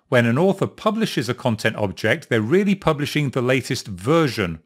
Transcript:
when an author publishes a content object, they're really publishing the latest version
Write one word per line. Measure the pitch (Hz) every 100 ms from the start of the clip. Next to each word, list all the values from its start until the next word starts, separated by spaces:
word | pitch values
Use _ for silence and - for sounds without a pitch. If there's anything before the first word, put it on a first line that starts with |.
| -
when | 127 117
an | 120
author | 185 190 117
publishes | - 214 214 220 - 117
a |
content | 123 127 107 113 110
object, | 104 92 107 151 -
they're | 117
really | 110 175 208 196
publishing | - 147 139 151 143
the | 135
latest | 123 135 - 127 -
version | 90 101 165 156 110 90 80